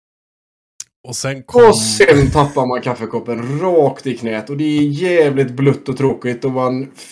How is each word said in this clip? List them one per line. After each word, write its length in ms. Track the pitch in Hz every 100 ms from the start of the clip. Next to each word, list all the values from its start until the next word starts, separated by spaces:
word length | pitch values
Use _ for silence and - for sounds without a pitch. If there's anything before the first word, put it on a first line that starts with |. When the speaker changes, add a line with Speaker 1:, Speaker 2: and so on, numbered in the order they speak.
| _ _ _ _ _ _ _ - - _ -
Speaker 1:
Och 80 | 123
sen 280 | 135 135
kom 260 | - 240 233
Speaker 2:
Och 60 | 147
sen 540 | - - 196 143 131
tappar 340 | 151 143 143 127
man 160 | 123
kaffekoppen 800 | 127 117 113 117 113 117 120 143
rakt 480 | 185 170 139 131 135
i 100 | 117
knät. 320 | 117 110 110
Och 80 | 143
det 60 |
är 180 | 151 147
jävligt 680 | 147 143 180 175 147 131 127
blött 380 | 123 139 - -
och 80 | 123
tråkigt. 480 | 135 113 127 117 135
Och 60 |
man... 400 | 127 127 127 135 - -